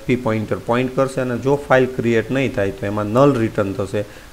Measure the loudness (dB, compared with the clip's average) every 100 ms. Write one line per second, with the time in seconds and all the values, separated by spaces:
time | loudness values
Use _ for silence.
0 | -2 0 0 -2 -2 -4 0 0 0 0
1 | -2 0 -4 -2 0 0 4 4 4 0
2 | 2 2 2 0 0 0 -2 -2 -4 -4
3 | 0 4 4 4 0 0 -2 -2 -4 -4
4 | -6 -12 -16